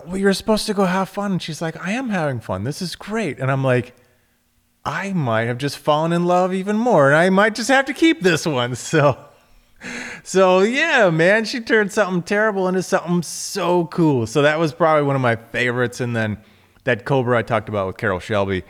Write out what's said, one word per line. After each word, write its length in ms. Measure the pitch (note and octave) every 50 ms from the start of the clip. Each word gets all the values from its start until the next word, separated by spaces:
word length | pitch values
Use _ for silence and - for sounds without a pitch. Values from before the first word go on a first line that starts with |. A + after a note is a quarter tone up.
| C3+
well, 100 | D#3 F3+
you're 160 | G3 G3 G3
supposed 340 | F#3+ - - - A3 G#3 -
to 60 | - G3+
go 120 | G3 G3
have 240 | F3 F#3 F#3+ F#3+ -
fun." 240 | - G3+ G3+ G3+ F#3+
And 80 | E3+
she's 200 | - - D3+ -
like, 140 | E3+ E3 D#3+ - D#3+
"I 60 | F3
am 160 | G#3 B3+ C4+
having 320 | A#3 G3+ F3+ D#3 D3 B2+ A#2
fun. 240 | - - G2 F#2 G2+
This 180 | C3 D3 -
is 140 | F#3 E3 -
great." 420 | - - G3 G#3 A3+ G#3+ D#3 A#2+
And 140 | - C3+ C3
I'm 100 | C#3 C3+
like, 320 | C3+ C3 B2 B2+ - - - _ _ _ _ _ _ _ _ _ _ _ _ _ _ _ _ _ -
"I 260 | C3+ C#3+ E3+ F#3+ G3+
might 320 | G3 F3 C#3+ A#2+ A2 A2 A#2
have 100 | A#2 B2
just 200 | B2 C#3 C#3+ -
fallen 360 | - - - D3 D3+ D#3+ E3 E3+
in 100 | F3 F3
love 300 | F3 F3 F3+ F#3 F#3 F#3
even 240 | F#3+ F#3 G3+ G#3+
more, 300 | G#3+ A#3+ B3+ G#3+ D#3 C#3 C3+
and 80 | D3
I 120 | D#3 F3 F#3+
might 220 | F#3+ F#3+ G#3 A3+ G#3+
just 140 | - A3
have 160 | A3+ C4+ C4+ C4+
to 60 | D4+ C#4
keep 280 | - E4 E4 D#4+ -
this 240 | F3+ F#3 E3 - -
one." 300 | E3+ D3 B2 A#2+ A#2+ B2+
<laughs> 20 |
So, 400 | - - - - D#3 C#3 C#3+ B2 - - - _ _ _ _ _ _ _ _ _ - - - - - - - - - -
so 380 | - F3 F#3+ F#3+ F#3 F#3 F#3
yeah, 480 | G3 A3 B3 C#4+ D#4+ E4+ D4+ B3+ G#3+ F3+
man, 340 | D#3+ D#3+ E3 F#3 G#3 A3+ A3
she 160 | G#3+ - B3
turned 320 | A3+ - B3 A3 G#3 F#3+
something 320 | - A3 G3+ F3+ F#3+ F3 -
terrible 460 | - G#3 G#3 G#3+ A3 G3+ F#3+ F#3 F#3
into 120 | F#3 F#3
something 400 | F3 - G3 F3 D3+ E3 F3 F3
so 640 | D#3 - - - - - - G3 F3+ F3 F3+ F3 E3
cool. 380 | - - - E3 D#3 C#3 B2 A2
So 160 | A2 - D3+ C#3+
that 140 | D3+ D3+
was 140 | D#3+ E3+ D3+
probably 320 | - - E3+ D#3 D#3 D3+ D3
one 140 | C#3 C#3
of 40 | C3+
my 140 | B2+ A#2+ A2+
favorites. 640 | A2 - - - A#2 B2 B2 A#2+ B2+ B2 A#2 A#2+ -
And 160 | B2+ A#2+ A#2
then 220 | A2+ A2 G#2+ G#2 - - _ _ _ _ _ _ _ -
that 180 | C3 A#2+ A2+ -
Cobra 360 | - C#3 C3+ B2 A#2+ B2 A2+
I 20 |
talked 260 | A2 - B2 A2 G#2+
about 200 | A2 G#2+ G2+ F#2+
with 100 | F#2+ F2+
Carroll 240 | - - G#2 F#2+ F2+
Shelby, 420 | - - A2+ G2+ G2+ G2 G2 F#2 -